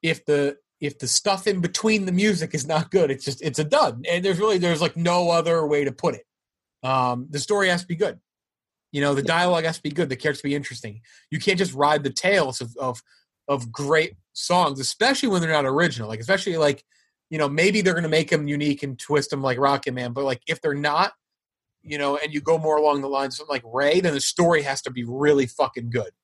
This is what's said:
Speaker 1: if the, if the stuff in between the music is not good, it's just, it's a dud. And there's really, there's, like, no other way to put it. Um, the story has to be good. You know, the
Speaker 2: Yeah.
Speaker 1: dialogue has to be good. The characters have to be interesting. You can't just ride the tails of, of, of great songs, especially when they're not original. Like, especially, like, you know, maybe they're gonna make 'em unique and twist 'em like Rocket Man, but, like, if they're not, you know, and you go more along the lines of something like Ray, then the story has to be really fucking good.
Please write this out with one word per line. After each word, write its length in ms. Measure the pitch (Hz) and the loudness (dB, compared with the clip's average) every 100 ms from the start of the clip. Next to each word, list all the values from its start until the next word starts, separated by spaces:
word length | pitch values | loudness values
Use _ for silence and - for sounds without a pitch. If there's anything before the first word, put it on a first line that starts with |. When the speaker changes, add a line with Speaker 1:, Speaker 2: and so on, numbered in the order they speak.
Speaker 1:
if 220 | 165 160 | -2 -4
the, 340 | - 147 143 143 _ _ | 0 2 2 -4 _ _
if 180 | - - | -10 -6
the 100 | 123 | -2
stuff 380 | - - 196 202 | -2 0 -2 0
in 140 | 190 | -2
between 460 | 170 - 220 214 190 | -2 -2 0 0 0
the 60 | |
music 420 | 180 208 185 160 | 2 2 0 -2
is 120 | 156 139 | -6 -2
not 240 | 160 165 | -2 2
good, 200 | 190 156 | 2 2
it's 140 | 139 | 0
just, 180 | - 131 | -6 -6
it's 160 | 160 127 | -6 -4
a 60 | |
dud. 400 | 151 277 170 117 139 | 0 2 2 0 -4
And 160 | 170 | -2
there's 140 | 190 175 | 0 0
really, 200 | 214 196 | 2 2
there's, 220 | 175 165 | 2 0
like, 160 | 165 - | 0 0
no 340 | 170 175 175 | 0 2 2
other 360 | 170 165 165 151 | 2 2 0 2
way 180 | 147 | 0
to 80 | 139 | 0
put 220 | 127 - | -2 -4
it. 120 | 110 - _ _ _ _ _ | -4 -12 _ _ _ _ _
Um, 440 | 131 131 127 123 135 | -2 2 2 -2 -6
the 80 | 143 | -8
story 300 | - 208 190 | -2 2 2
has 140 | 175 | 0
to 40 | 180 | -2
be 100 | 170 | -2
good. 220 | 196 - _ _ _ _ _ _ _ | -2 -4 _ _ _ _ _ _ _
You 80 | 143 | -2
know, 140 | 143 | 2
the 60 | 139 | 2
Speaker 2:
Yeah. 40 | 139 | 2
Speaker 1:
dialogue 360 | 165 180 175 | 2 2 2
has 120 | 160 160 | 0 -4
to 60 | |
be 80 | 151 | -6
good. 180 | 147 160 | -2 -2
The 80 | 131 | -2
characters 220 | 151 143 | -2 -2
have 40 | |
to 60 | 143 | -2
be 60 | |
interesting. 460 | 143 135 120 113 107 _ - _ | -4 -4 -12 -14 -16 _ -20 _
You 80 | 156 | -4
can't 200 | 196 180 | 0 0
just 160 | 190 | 0
ride 280 | 131 143 151 | 2 4 4
the 60 | 139 | 0
tails 500 | - 180 196 143 120 | -2 2 2 2 -4
of, 140 | 120 117 | -10 -6
of, 240 | 135 120 _ _ _ _ - | -6 -6 _ _ _ _ -4
of 220 | 139 120 | -4 -4
great 440 | 113 143 160 156 - _ | -8 0 2 2 -6 _
songs, 480 | - - 175 170 135 | -12 0 2 2 -2
especially 480 | 131 - 240 277 247 | -6 0 0 2 2
when 140 | 190 | 0
they're 80 | 165 | 2
not 160 | 156 135 | 2 2
original. 420 | 139 170 120 107 | 2 0 0 -8
Like, 120 | 110 | -8
especially, 360 | 117 190 190 165 | -2 0 0 2
like, 280 | 147 143 _ _ _ _ _ | 2 2 _ _ _ _ _
you 100 | 160 | -2
know, 100 | 147 | -2
maybe 320 | 147 185 208 | 2 2 4
they're 140 | 190 | 2
gonna 140 | 170 165 | 2 2
make 240 | 156 156 | 0 2
'em 160 | 160 147 | 0 0
unique 340 | 147 147 143 | -2 0 -2
and 160 | 139 131 | -4 -10
twist 340 | - 147 139 | -2 0 0
'em 100 | 143 | -2
like 160 | 135 123 | -2 2
Rocket 340 | 139 139 - | 2 2 -2
Man, 200 | 127 123 | -6 -6
but, 120 | 120 | -4
like, 160 | 139 127 - | -4 -4 -6
if 140 | 165 | -4
they're 140 | 160 | -2
not, 380 | 143 147 151 196 - _ _ _ _ _ _ | -2 0 0 0 -2 _ _ _ _ _ _
you 160 | - 147 | -12 -4
know, 180 | 143 143 | -2 -2
and 160 | 151 | -4
you 80 | 147 | -6
go 180 | 143 165 | 0 0
more 180 | 156 151 | 2 2
along 260 | 151 143 | 2 0
the 60 | 139 | -2
lines 260 | 139 139 | -2 -4
of 40 | 123 | -6
something 160 | 151 | -6
like 80 | 135 | -8
Ray, 360 | 117 120 143 170 | -4 0 2 2
then 140 | 180 | 2
the 60 | 143 | 0
story 420 | - - 170 165 | -4 2 2 4
has 200 | 143 135 | 0 -6
to 80 | - | -6
be 140 | 123 | -8
really 420 | 117 131 147 143 127 | -8 0 4 4 2
fucking 440 | - 135 - 120 | 0 -2 -2 -6
good. 200 | 120 95 _ | -4 -6 _